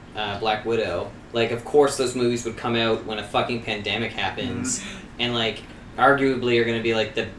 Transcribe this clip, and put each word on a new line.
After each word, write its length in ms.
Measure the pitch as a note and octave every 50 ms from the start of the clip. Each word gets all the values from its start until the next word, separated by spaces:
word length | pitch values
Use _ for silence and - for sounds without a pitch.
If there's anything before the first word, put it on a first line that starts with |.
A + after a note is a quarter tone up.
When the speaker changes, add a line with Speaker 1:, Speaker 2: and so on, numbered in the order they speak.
| - - -
Speaker 1:
uh, 240 | G#2+ G#2+ G2+ G2+ G2+
Black 240 | A2 A2 A2 G#2+ G#2+
Widow, 440 | A2+ A#2 A2+ G#2 F#2 F2 F#2 G2+ - - - - - -
like, 160 | A#2 A2+ A2
of 140 | A#2+ A#2 -
course 320 | - - D3 C#3+ C3+ C3+
those 160 | C3+ B2+ A#2+ B2
movies 300 | B2+ B2 A#2+ A#2+ A#2 -
would 120 | A#2 A2
come 180 | - - A#2+ A#2
out 280 | A#2 A2+ A2+ A2 A2 A2+
when 120 | A2+ G#2+ G#2+
a 40 | G#2
fucking 380 | - - B2+ G#2 B2+ B2 A2 -
pandemic 480 | A#2 G#2+ G#2 G2+ G#2 G2+ A2+ A#2 A2
happens, 680 | - G#2 G2 F#2 - G#2+ G2 - - - B2 - - -
Speaker 2:
Mm-hmm. 180 | - - - - - - - -
Speaker 1:
and, 120 | A#2+ A#2+ A#2+
like, 240 | A#2 A2+ A2 G#2+ - - - - - - - -
arguably 600 | A#2 B2 C#3 C#3 C3+ C3+ C3+ B2+ A#2 A#2+ B2 A#2+ A#2
are 60 | A2+
gonna 160 | A#2 A2+ A2
be, 120 | A2+ A#2 A2+
like, 180 | A2 G#2+ - -
the 120 | A#2 G#2 G2+ -